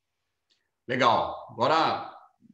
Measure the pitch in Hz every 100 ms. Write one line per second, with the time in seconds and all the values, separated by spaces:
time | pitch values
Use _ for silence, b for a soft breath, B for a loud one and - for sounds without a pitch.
0 | _ _ _ _ _ _ _ _ - 127
1 | 123 104 - - - 110 131 160 143 98
2 | - - - _ -